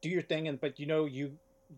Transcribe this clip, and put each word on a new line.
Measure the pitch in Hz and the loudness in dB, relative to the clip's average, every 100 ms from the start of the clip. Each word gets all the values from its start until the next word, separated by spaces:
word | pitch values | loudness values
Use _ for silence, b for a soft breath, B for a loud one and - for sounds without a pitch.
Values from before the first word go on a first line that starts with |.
do | 160 | 0
your | 180 | 0
thing, | 156 156 160 | 2 0 0
and, | 135 | -2
but, | 147 131 | -2 -2
you | |
know, | 147 156 151 | 2 2 2
you, | 131 139 147 _ _ - | 0 -4 -6 _ _ -20